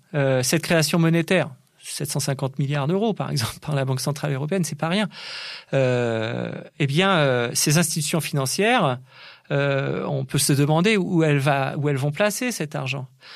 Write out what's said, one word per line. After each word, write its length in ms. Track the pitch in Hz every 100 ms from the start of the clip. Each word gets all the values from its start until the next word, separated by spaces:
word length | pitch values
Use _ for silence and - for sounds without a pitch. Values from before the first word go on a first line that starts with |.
| _
euh, 300 | 151 135 131
cette 200 | 123 165
création 360 | - 165 151 175
monétaire. 520 | 165 170 165 185 139 131 _ _ -
Sept 240 | - 143
cent 120 | 147
cinquante 380 | 139 135 131 135
milliards 280 | 139 147 139
d'euros, 260 | 190 226
par 160 | 196 139
exemple, 300 | 147 113 -
par 140 | - 147
la 80 |
Banque 160 | 135 131
Centrale 320 | - 147 151
Européenne, 320 | 131 151 190
c'est 140 | 160 147
pas 100 | 160
rien. 220 | 190 208 - - - - - -
Euh, 800 | 139 127 123 120 113 110 120 120 - - -
eh 80 | 135
bien, 240 | 143 196
euh, 380 | 180 143 123 120
ces 240 | 127 - 151
institutions 440 | 175 165 147 165
financières, 800 | - 147 131 - 214 247 151 123 - - - - _
euh, 540 | 143 139 139 139 135 -
on 160 | 139
peut 140 | 135 143
se 160 | -
demander 420 | 139 143 156 196 214
où 280 | 175 175
elles 160 | 156 143
va, 380 | 139 139 135 151
où 120 | 147
elles 80 | 139
vont 140 | 147
placer 420 | 147 208 202 254
cet 220 | - 151 151
argent. 320 | 131 135 131 _ -